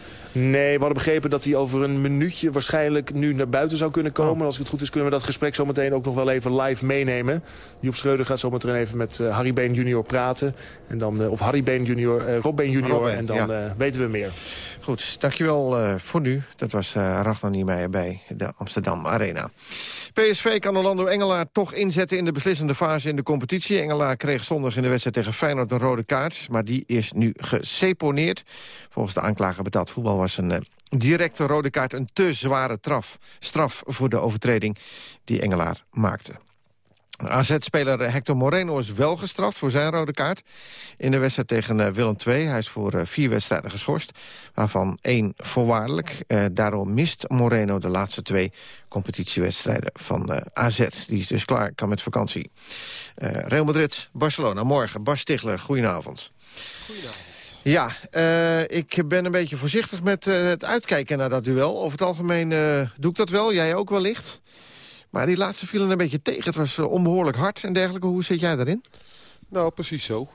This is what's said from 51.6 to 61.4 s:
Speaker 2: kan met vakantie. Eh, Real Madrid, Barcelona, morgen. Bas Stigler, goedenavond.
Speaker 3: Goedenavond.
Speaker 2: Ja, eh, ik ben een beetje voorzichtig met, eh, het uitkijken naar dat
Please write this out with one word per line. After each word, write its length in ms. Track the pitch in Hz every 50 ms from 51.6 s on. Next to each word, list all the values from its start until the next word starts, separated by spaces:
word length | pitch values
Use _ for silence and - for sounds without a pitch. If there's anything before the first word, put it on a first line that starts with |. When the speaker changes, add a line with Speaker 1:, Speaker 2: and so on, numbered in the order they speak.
| 107 95 -
Speaker 2:
kan 160 | - 110 101
met 140 | 104 98 -
vakantie. 480 | 117 - 117 104 - - 98 - - - - - - - - - - - - - - -
Eh, 160 | - - -
Real 340 | - - - - 127 151 156
Madrid, 440 | 147 143 156 156 143 - - - - -
Barcelona, 500 | 127 151 156 - - 143 110 95 101 113
morgen. 400 | 127 143 139 117 101 - 107 107
Bas 180 | 131 147 139
Stigler, 380 | - - 151 - 113 110 98 90
goedenavond. 760 | - - 143 127 117 104 90 82 - - - - - - _ _ - - - - - - - - -
Speaker 3:
Goedenavond. 360 | - 220 202 156 120 - - - - - - - - - - -
Speaker 2:
Ja, 280 | 139 151 170 131 117 - - - -
eh, 680 | - 165 165 165 165 165 165 165 165 165 160 - - 170
ik 240 | 156 - - 180 165 147
ben 160 | 180 180 180
een 60 | 180
beetje 260 | 175 180 170 143 151
voorzichtig 460 | 131 135 143 135 226 220 - 208 180 170
met, 240 | 196 196 185 -
eh, 160 | 196 190 175 175
het 220 | 180 175 - -
uitkijken 540 | - 220 240 - - 185 143 135 - 151 139
naar 120 | 135 127
dat 140 | 127 127